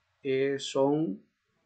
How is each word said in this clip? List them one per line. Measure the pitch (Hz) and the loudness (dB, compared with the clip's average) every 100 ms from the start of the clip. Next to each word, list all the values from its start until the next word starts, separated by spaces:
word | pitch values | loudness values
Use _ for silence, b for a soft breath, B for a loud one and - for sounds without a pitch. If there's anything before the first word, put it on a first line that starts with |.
| _ _ | _ _
Eh, | 139 135 139 139 | -2 0 0 -2
son | - 139 139 151 170 196 _ _ _ _ | -4 0 2 2 0 -4 _ _ _ _